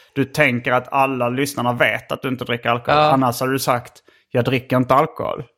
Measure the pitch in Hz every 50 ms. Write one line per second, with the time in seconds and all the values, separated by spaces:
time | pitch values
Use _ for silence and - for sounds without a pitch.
0 | _ _ - 139 135 135 - - 151 139 123 120 120 - 127 127 127 - - 139
1 | 135 135 135 127 123 120 123 131 143 139 139 - 120 120 120 120 156 113 107 113
2 | - - - - - 135 127 120 123 - 123 117 - 117 117 120 120 - 143 151
3 | 151 151 151 135 135 123 117 - 131 131 131 135 - - 131 120 120 - - -
4 | _ _ _ _ _ _ - 127 120 - 131 127 127 - 127 127 131 127 131 131
5 | 123 120 - - - - - - 139 - _